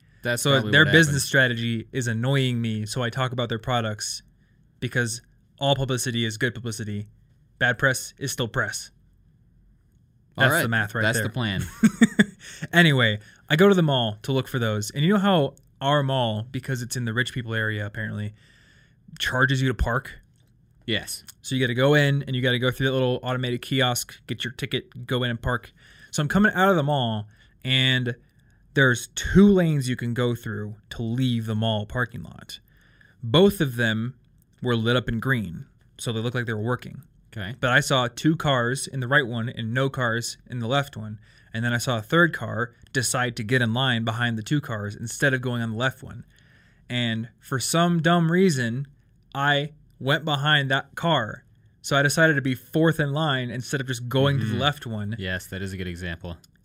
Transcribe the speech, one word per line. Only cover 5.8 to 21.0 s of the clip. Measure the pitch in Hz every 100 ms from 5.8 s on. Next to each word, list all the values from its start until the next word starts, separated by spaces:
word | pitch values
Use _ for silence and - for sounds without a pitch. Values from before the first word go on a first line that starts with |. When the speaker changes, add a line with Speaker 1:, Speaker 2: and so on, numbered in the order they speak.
| 135 123 131 117 113
Speaker 2:
is | 107
good | 127 120
publicity. | 117 107 104 104 104 _ _ _ _ -
Bad | 127 123
press | 139 127 - -
is | 135
still | - 117
press. | 131 104 - - _ _ _ _ _ _ _ _ _ _ _ _ _ _ -
Speaker 1:
All |
Speaker 2:
That's | 131
Speaker 1:
right. | 160
Speaker 2:
the | 117
math | 113 107 113
right |
Speaker 1:
That's | 107 113
Speaker 2:
there. | 110
Speaker 1:
the |
plan. | 127 113 92 90
Speaker 2:
<laughs> | - 214 - 226 - - - - - -
Anyway, | 170 165 135 113 104 - - -
I | 156
go | 202
to | 185
the |
mall | 160 135 113 107
to | -
look | 131 123
for | 131
those. | 113 107 104
And | 143 156
you |
know | 208
how | 202 180 139 - _ -
our | 139 147
mall, | 135 135 117 110 120
because | 131 - 127
it's | 120 -
in | 117
the |
rich | 113 123
people | 131 113
area | 113 110 104 101
apparently, | 104 110 104 104 104 _ _ _ _ _ _ - -
charges | - 127 135 135
you | 131
to | 113
park? | 127 123 - - _ _ _ _ _ _ -
Speaker 1:
Yes. | 104